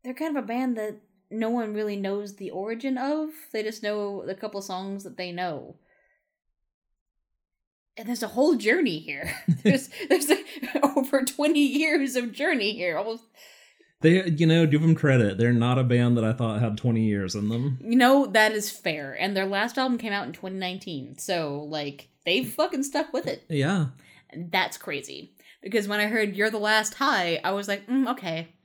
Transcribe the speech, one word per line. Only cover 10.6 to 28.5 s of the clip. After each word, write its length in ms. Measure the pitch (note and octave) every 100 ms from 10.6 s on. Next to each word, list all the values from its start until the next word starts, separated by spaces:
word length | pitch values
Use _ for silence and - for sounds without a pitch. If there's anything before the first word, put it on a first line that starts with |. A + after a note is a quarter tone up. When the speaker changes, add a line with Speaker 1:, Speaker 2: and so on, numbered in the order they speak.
Speaker 1:
<laughs> 320 | - C#4+ C#4 C#4+
over 260 | B3+ C4+
twenty 380 | C4 - D4+ D4+
years 560 | C#4+ C4 D#4+ D4+ C4+ B3
of 160 | A#3+
journey 400 | G3+ D#4 C#4+ G3+
here. 240 | F#3+ F3 D#3+
Almost. 280 | G#3+ A#3 _ _ - - _ _ _ _
Speaker 2:
They, 240 | D#3+ F#3 F#3
you 160 | D3+ E3
know, 200 | E3 D#3+
give 140 | D3
them 140 | D#3+
credit. 420 | D#3+ D3 C3 G2+ F#2+
They're 160 | A#2
not 260 | A#2+ A#2 B2+
a 60 |
band 320 | B2+ A#2+ A#2+ A#2+
that 80 |
I 80 | A2
thought 300 | A#2 A2+ G#2+
had 160 | A2+ G#2+
twenty 240 | B2+ A2+
years 300 | A2 G2+ F#2+
in 160 | G#2 G#2
them. 280 | A#2 C#3 B2+
Speaker 1:
You 140 | A3+ A#3+
know, 280 | B3 C#4 B3
that 260 | G#3+ G#3+
is 180 | G#3+ G#3
fair. 420 | - F3 D3+ C#3 -
And 160 | F#3+ F#3+
their 80 |
last 320 | G3 G3 A#3 C4+
album 220 | C4 A#3+
came 160 | A3+
out 120 | G3+ -
in 60 |
twenty 240 | E3 F#3+ F#3+
nineteen. 640 | F#3 F#3 - D3 B2+ C3+
So, 440 | - F3 D3+ C#3+ D3
like, 400 | D#3 C#3+ C#3 - _
they've 240 | - G3 B3+
fucking 360 | - F4 C4+
stuck 280 | C#4 C#4+ D4+
with 140 | C4 -
it. 180 | - _
Speaker 2:
Yeah. 360 | D3+ C#3 G3 C#3 - - - _
Speaker 1:
And 200 | - F3
that's 260 | F#3 - -
crazy. 560 | - C#3+ - C2+ - _ - _
Because 260 | F#3+ A3 G3+
when 120 | G#3
I 60 | G#3
heard 300 | A3 G#3 G3
You're 140 | G#3+
the 80 | G#3+
Last 360 | G#3+ A3 G#3+
High, 460 | - C#4 A3 F3 E3
I 60 | F3+
was 180 | G3 G3+
like, 180 | G3+ G3+
"Mm, 220 | C4 B3
okay." 420 | F#3 F3+ D#3+ E3